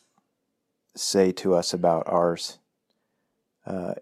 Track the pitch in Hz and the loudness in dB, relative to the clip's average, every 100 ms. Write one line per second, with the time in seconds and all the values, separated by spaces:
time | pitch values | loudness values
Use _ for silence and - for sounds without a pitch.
0 | _ _ _ _ _ _ _ _ _ - | _ _ _ _ _ _ _ _ _ -10
1 | - 101 95 92 98 90 85 90 87 80 | -2 2 2 2 2 2 2 0 2 2
2 | - 87 87 85 - - _ _ _ _ | 0 2 2 0 -6 -14 _ _ _ _
3 | _ _ _ _ _ _ - 95 87 - | _ _ _ _ _ _ -12 -8 -8 -6